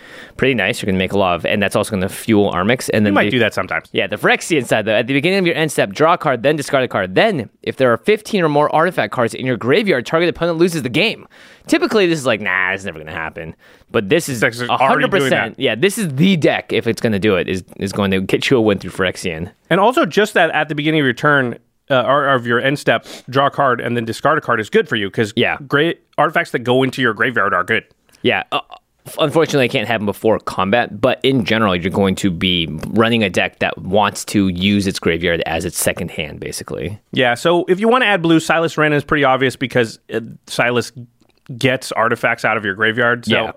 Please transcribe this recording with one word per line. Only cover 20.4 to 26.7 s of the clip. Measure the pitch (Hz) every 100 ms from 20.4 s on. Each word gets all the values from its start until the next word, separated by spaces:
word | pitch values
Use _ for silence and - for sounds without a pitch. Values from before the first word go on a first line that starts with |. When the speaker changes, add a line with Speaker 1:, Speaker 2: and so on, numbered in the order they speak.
| 160
Speaker 2:
at | 147 151
the | 147
beginning | 151 156
of | 135
your |
turn, | 113 147 143 123 - _ _ -
uh, | 131
or | 113 143 139
of | 131 120
your | 120
end | 131 143
step, | 143 117 - - -
draw | 131 139
a |
card | - 139 120
and | 127 117
then |
discard | 113 110 143 156
a |
card | - 113
is | 107
good | 220 -
for | 117
you, | 98
'cause | - 104 120
Speaker 1:
Yeah. | 98 80 139
Speaker 2:
great | 143 165 - _ -
artifacts | 156 170 165
that | 139
go | 117